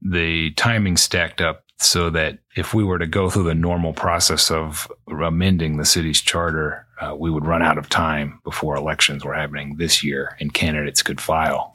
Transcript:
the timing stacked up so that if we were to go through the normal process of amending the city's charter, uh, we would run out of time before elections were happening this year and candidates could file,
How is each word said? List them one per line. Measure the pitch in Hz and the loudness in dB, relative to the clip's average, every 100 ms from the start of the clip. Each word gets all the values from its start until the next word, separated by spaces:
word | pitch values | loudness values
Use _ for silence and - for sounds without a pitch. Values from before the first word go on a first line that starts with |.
the | 95 87 82 82 80 | -2 0 2 0 -2
timing | - 117 113 101 87 | 0 2 2 2 2
stacked | - 92 82 - | 2 0 0 0
up | 82 78 _ _ | -2 -2 _ _
so | - 90 85 | 2 2 2
that | 82 78 71 _ - | 0 -2 -4 _ -6
if | 110 | 0
we | 110 | 2
were | 101 90 | 2 0
to | 85 | 0
go | 101 92 | 0 2
through | 101 | 2
the | 85 | 2
normal | 80 85 87 82 | 2 2 2 0
process | 76 90 85 - - - | 0 0 2 2 2 2
of | 80 78 76 - - - | 2 -2 -8 -10 -14 -10
amending | 78 82 82 95 90 80 76 | -4 0 2 4 4 2 0
the | |
city's | 73 90 80 76 | 2 2 2 0
charter, | - 85 85 80 76 - - - | 0 0 0 0 -2 -4 -14 -10
uh, | 80 78 | -8 -4
we | 82 | -2
would | 78 76 | 0 0
run | 82 | 2
out | 82 - | 2 0
of | 73 | 0
time | - 80 76 73 - | 0 0 0 -4 -8
before | - - 78 71 | -10 -6 -2 -2
elections | 76 76 - 71 | -2 0 0 -2
were | 71 | -6
happening | 71 73 71 69 73 | -4 -4 -6 -8 -4
this | 82 - | 0 2
year | 73 69 - - | 0 -4 -6 -6
and | 73 | -6
candidates | - 80 76 73 - | -2 -2 0 -2 -2
could | - 69 | -2 -4
file, | - 80 80 67 - | -2 0 0 -2 -6